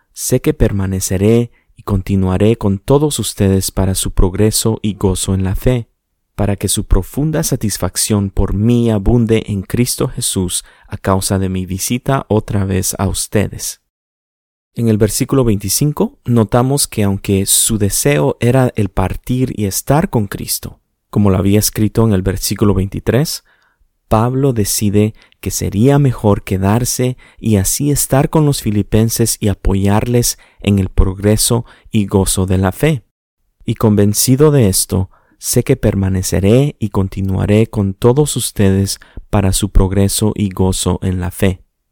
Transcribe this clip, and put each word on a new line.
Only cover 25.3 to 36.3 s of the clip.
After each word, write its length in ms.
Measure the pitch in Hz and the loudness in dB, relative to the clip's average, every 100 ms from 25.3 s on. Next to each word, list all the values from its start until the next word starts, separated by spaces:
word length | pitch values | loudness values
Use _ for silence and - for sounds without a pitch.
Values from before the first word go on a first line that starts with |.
| _ | _
que 100 | 98 | -8
sería 480 | - 92 98 127 143 | -6 -4 2 4 4
mejor 440 | 139 - 104 104 | 2 2 0 0
quedarse 760 | - 95 98 117 127 - 123 127 - - | 0 -2 0 0 0 -2 -4 -4 -12 -6
y 180 | 113 101 | 0 2
así 340 | 98 - 143 | 0 -2 -2
estar 400 | 139 - 135 147 | -2 0 0 2
con 160 | 160 147 | 2 2
los 160 | 143 | 0
filipenses 760 | 113 104 - 110 113 - 113 - | -2 -2 0 0 2 0 -2 -2
y 80 | 107 | -4
apoyarles 920 | 95 98 98 101 104 120 120 117 - _ - | -2 -2 0 2 0 0 0 0 -4 _ -6
en 180 | 101 101 | 0 0
el 100 | 92 | 2
progreso 800 | - 95 95 104 110 - 117 - - - | 2 0 2 0 2 2 -2 -4 -14 -4
y 160 | 110 98 | -2 0
gozo 400 | 98 92 - 92 | 0 0 0 0
de 100 | 95 | 0
la 160 | 95 | 0
fe. 320 | - 151 143 - _ _ _ _ _ - | 0 0 -2 -6 _ _ _ _ _ -6
"Y 80 | |
convencido 760 | 113 113 101 101 104 - 131 151 | 0 2 4 2 2 2 4 4
de 180 | 143 101 | 4 2
esto, 420 | 95 - 95 95 _ _ _ | 2 -2 -2 -4 _ _ _
sé 260 | - 120 | -4 0
que 120 | 120 131 | 0 0
permaneceré 1000 | 110 98 95 92 - | 0 0 0 -2 -2